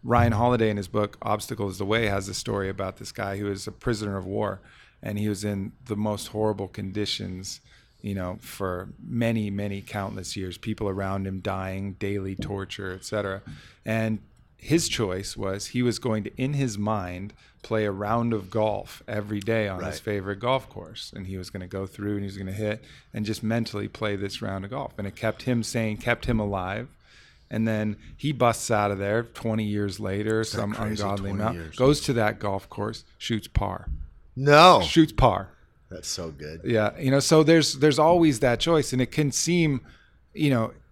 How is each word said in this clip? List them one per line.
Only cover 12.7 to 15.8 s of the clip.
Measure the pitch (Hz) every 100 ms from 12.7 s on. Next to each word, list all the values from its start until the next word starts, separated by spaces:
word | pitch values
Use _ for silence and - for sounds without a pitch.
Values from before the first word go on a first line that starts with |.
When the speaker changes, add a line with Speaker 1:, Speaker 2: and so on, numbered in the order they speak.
| - 98
Speaker 1:
et | 92
cetera. | - 107 101 98 - - - -
And | - 110 110 107 - _ _ _
his | - 160 165
choice | - 104 90 101 -
was | 101 98 -
he | 123